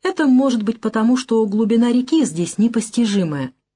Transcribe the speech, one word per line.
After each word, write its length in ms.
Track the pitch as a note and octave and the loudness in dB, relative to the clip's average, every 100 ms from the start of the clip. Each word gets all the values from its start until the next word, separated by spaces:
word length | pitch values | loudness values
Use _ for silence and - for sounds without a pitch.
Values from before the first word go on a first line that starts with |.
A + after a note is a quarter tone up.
Это 240 | F4+ F#4 D4 | -4 0 2
может 340 | B3+ C4+ B3 | 4 4 0
быть 180 | G#3 A3+ | -2 -4
потому, 380 | A3 A3 A3 B3+ | -4 0 0 0
что 260 | B3+ A3+ A3 | 0 0 0
глубина 440 | G#3+ A3 A#3 A#3+ | 0 0 2 2
реки 320 | B3 B3+ D#4+ | 0 0 0
здесь 360 | C4+ D#3+ E3+ - | 0 -2 -6 0
непостижимая, 920 | A3+ A3+ G#3+ - A#3 G3+ E3+ D3 C3 _ _ | 0 0 -4 -2 0 0 -2 -4 -8 _ _